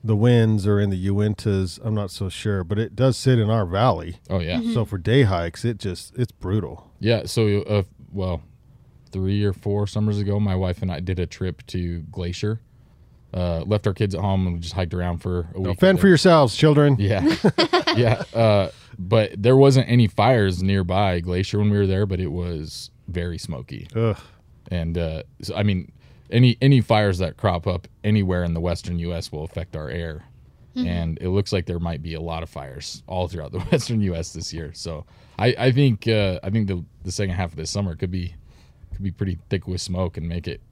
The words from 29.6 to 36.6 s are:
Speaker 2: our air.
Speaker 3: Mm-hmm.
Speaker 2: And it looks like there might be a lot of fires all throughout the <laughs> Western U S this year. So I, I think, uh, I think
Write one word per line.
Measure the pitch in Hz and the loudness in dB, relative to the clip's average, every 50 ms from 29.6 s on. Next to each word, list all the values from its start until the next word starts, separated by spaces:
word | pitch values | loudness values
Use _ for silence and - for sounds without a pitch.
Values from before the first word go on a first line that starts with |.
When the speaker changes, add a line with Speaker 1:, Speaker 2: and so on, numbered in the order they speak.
| 85 - - | -10 -10 -10
Speaker 2:
our | 78 76 67 | -12 -10 -8
air. | 64 87 85 82 78 78 - - - - - - _ _ - - - | -8 -8 -8 -8 -10 -12 -16 -20 -20 -20 -20 -20 _ _ -20 -14 -8
Speaker 3:
Mm-hmm. | 254 254 | -6 -4
Speaker 2:
And | 90 87 87 82 82 80 - | -4 -2 -4 -4 -4 -6 -4
it | - 90 | -4 -2
looks | 90 101 101 - - | -2 -2 -2 0 -2
like | 95 87 | -4 -2
there | - 87 | -4 -6
might | 85 85 85 85 71 | -4 -4 -6 -6 -6
be | 78 82 80 | -8 -10 -10
a | 80 | -8
lot | 82 85 82 82 | -8 -8 -8 -8
of | 82 - | -10 -10
fires | - - 69 67 65 71 73 - - - - | -12 -14 -14 -14 -14 -14 -14 -14 -14 -16 -14
all | - 92 92 90 | -8 -4 -4 -4
throughout | 82 92 85 76 71 | -4 -4 -10 -10 -8
the | - 90 | -8 -8
<laughs> | 95 - | -2 0
Western | - 143 120 - 120 110 | 0 0 0 -2 -2 0
U | 104 95 87 | 0 0 -2
S | 82 85 - - | -4 -8 -8 -10
this | 85 82 - | -12 -12 -10
year. | - 82 80 73 78 | -10 -10 -12 -12 -12
So | - - 85 80 76 - _ - - - - _ | -12 -12 -10 -10 -12 -14 _ -20 -20 -20 -18 _
I, | - 98 120 131 - | 0 0 0 0 2
I | 117 131 | 2 2
think, | 123 131 143 135 117 101 - | 4 4 4 4 2 0 0
uh, | 113 113 107 101 95 92 - | 0 2 2 2 0 -2 -4
I | - 98 | -4 -2
think | 101 113 | -2 0